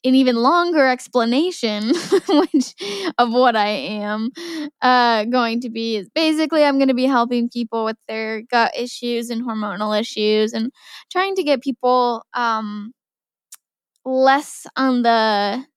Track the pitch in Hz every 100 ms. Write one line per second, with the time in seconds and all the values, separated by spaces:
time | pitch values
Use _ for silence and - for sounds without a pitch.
0 | 262 262 254 233 247 349 349 320 262 254
1 | - 254 226 254 349 349 226 208 214 339
2 | - 381 - 311 349 294 - - 403 403
3 | 381 - 240 240 254 220 208 202 147 208
4 | 208 214 226 302 349 330 294 _ 254 247
5 | 240 226 214 247 233 233 247 226 226 214
6 | 185 311 320 311 311 320 294 269 269 247
7 | 262 254 233 240 240 240 226 226 220 220
8 | - 220 220 220 226 240 - - 247 -
9 | 240 233 233 226 247 220 208 190 214 214
10 | 226 - 214 214 214 226 233 _ - -
11 | - 359 392 381 294 262 269 240 247 254
12 | 240 226 - 247 233 220 214 208 208 -
13 | _ _ _ _ _ - _ _ _ _
14 | 262 262 262 277 285 - - - 262 247
15 | 233 233 220 208 202 233 269